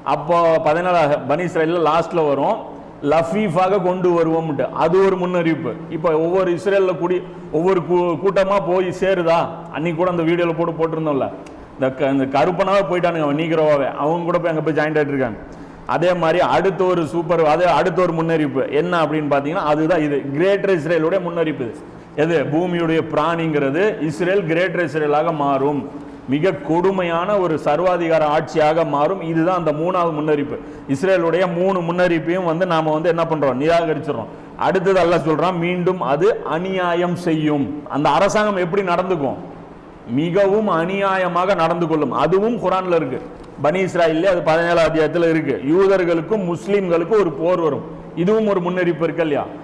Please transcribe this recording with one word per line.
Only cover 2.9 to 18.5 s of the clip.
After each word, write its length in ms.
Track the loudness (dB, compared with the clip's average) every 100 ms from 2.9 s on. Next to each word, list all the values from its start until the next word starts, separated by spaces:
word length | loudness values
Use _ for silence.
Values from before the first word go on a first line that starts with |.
| -6
லஃபீஃபாக 760 | 0 2 2 0 0 2 2 2
கொண்டு 280 | 0 0 2
வருவோம்ட்டு. 600 | 2 2 0 -2 -4 -4
அது 360 | 0 2 4 4
ஒரு 100 | 2
முன்னறிவிப்பு. 580 | -2 0 0 0 -4 -8 -8
இப்போ 200 | -2 0
ஒவ்வொரு 420 | 2 2 2 0
இஸ்ரேல்ல 460 | 0 0 2 2 0
கூடி 240 | -2 -2 -4 -16 -6
ஒவ்வொரு 280 | -2 2 0
கூ-, 400 | 2 0 2 0
கூட்டமா 380 | 2 4 4 2 2
போய் 220 | 0 0 0
சேருதா? 480 | 0 2 4 2 2 -6 -10
அன்னைக்கு 340 | -4 -4 0 0
கூட 40 |
அந்த 140 | 2
வீடியோல 300 | 0 2 0 0
போட்டு 160 | -2
போட்டிருந்தோம்ல, 560 | -2 -2 -2 -2 -2 -2 -6 -16 -20 -20
இந்த 180 | -4 -4 0
க-, 120 | 0
இந்த 160 | 2 0
கருப்பனாவே 580 | 2 0 0 2 2 2
போயிட்டானுங்க 300 | 0 0 0
அவன், 140 | -2 0
நீக்ரோவாவே. 600 | 0 2 4 2 0 -2
அவங்க 280 | -2 -2
கூட 140 | 0 -2
போய் 120 | 0
அங்க 120 | -2
போய் 120 | -2
ஜாயின்ட் 220 | 0 0 0
ஆயிட்டு 180 | 0
இருக்காங்க. 240 | 0 -2 -6 -14 -18 -18 -16 -4
அதே 280 | 0 0
மாதிரி 260 | 2 2 2
அடுத்த 440 | 2 2 0 0
ஒரு 240 | 0 0 -2
சூப்பர், 380 | -4 -2 2 2
அதே 200 | 4 4
அடுத்த 360 | 2 2 2
ஒரு 120 | 0
முன்னறிவிப்பு 580 | 0 0 0 0